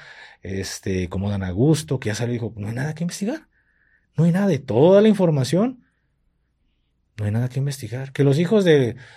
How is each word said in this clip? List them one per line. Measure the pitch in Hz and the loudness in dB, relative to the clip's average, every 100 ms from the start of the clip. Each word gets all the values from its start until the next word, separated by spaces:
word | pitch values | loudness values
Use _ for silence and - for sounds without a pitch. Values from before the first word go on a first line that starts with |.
| - - - - | -20 -20 -20 -18
este, | - 95 95 - - 92 90 | -10 -8 -8 -8 -4 -4 -4
como | 92 101 | -4 -4
Dan | 101 | -4
Augusto, | 95 87 143 156 156 131 | -4 0 2 2 -2 -6
que | 107 | -4
ya | |
salió | 104 120 | -4 -4
y | 120 | -4
dijo, | 113 101 | -6 -8
"No | 104 | -10
hay | |
nada | 117 147 | -6 -6
que | 156 | -6
investigar, | 175 - 202 311 _ _ _ _ _ _ _ - | -8 -6 -6 -8 _ _ _ _ _ _ _ 0
no | |
hay | 170 | 0
nada", | 175 202 | 2 0
de | 143 | -2
toda | - 107 165 196 | -2 4 6 6
la | 220 | 6
información, | 202 175 147 123 175 240 - _ _ _ _ _ _ _ _ _ _ _ _ _ - | 4 2 0 0 0 0 -4 _ _ _ _ _ _ _ _ _ _ _ _ _ -8
no | 104 | -4
hay | |
nada | 110 123 | -2 -4
que | 131 | -4
investigar. | 139 135 107 120 135 | -4 -6 -10 -10 -10
Que | - | 0
los | 139 139 | 2 4
hijos | 175 214 | 2 2
de, | 180 151 120 113 - | 6 6 4 -2 -14